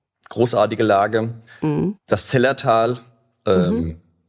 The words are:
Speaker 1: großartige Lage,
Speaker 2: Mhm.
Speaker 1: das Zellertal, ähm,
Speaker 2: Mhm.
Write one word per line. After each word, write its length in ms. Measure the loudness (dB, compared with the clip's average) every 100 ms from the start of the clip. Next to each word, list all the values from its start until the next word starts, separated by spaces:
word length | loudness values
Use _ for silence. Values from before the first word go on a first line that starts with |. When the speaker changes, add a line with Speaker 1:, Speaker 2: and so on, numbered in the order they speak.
| _ _ _
Speaker 1:
großartige 560 | -2 0 2 0 0
Lage, 460 | 2 2 2 0 -4 -8 -18 -6
Speaker 2:
Mhm. 340 | -4 -2 -2 -6 -4
Speaker 1:
das 200 | -4 0
Zellertal, 720 | 0 2 0 0 2 2 -2 -10 _ _ _ 0
ähm, 260 | 2 2
Speaker 2:
Mhm. 280 | 0 -4 -8 _ _